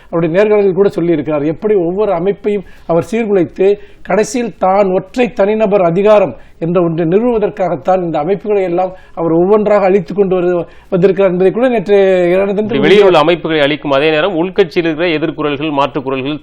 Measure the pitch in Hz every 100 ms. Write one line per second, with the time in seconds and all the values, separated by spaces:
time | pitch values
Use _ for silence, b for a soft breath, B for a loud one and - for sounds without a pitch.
0 | B 170 165 175 214 208 196 175 202 175
1 | 170 156 139 151 151 156 214 208 170 190
2 | 208 170 190 - 214 202 b b - 165
3 | 165 226 214 196 160 - 190 202 B B
4 | - 190 214 254 233 - 185 196 196 190
5 | - 254 240 - 196 220 214 202 170 170
6 | 208 208 180 b b - 165 175 170 160
7 | 160 196 247 226 202 - 180 160 185 185
8 | 170 156 156 202 214 202 185 175 185 B
9 | B - 165 165 185 214 208 208 190 196
10 | - 190 190 185 175 175 165 b b 190
11 | 196 185 190 180 190 220 254 233 175 202
12 | 190 185 175 185 202 196 214 139 151 208
13 | 196 165 151 170 160 156 143 151 151 135
14 | 156 151 185 160 185 185 180 185 165 151
15 | 175 151 160 143 147 139 160 139 143 151
16 | 131 135 135 151